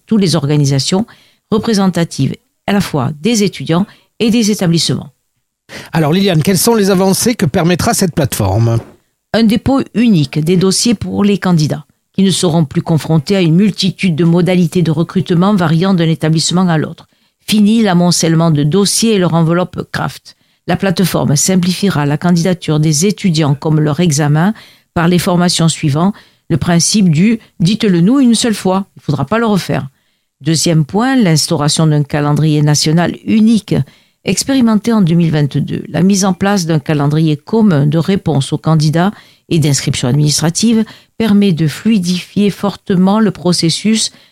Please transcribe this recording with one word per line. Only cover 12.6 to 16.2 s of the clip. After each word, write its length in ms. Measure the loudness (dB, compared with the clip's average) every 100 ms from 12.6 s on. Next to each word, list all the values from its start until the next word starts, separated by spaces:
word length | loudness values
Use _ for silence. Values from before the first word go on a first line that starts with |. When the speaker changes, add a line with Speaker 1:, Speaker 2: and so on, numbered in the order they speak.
| -2
Speaker 1:
plus 160 | -2
confrontés 540 | -2 -2 0 -2 0 0
à 40 |
une 160 | 2 2
multitude 600 | 2 0 -4 -2 -2 0
de 80 |
modalités 580 | 2 2 2 2 0 0
de 80 | 0
recrutement 640 | -2 -2 -2 0 0 2
variant 400 | 2 2 0 2
d'un 160 | 0 0
établissement 580 | 0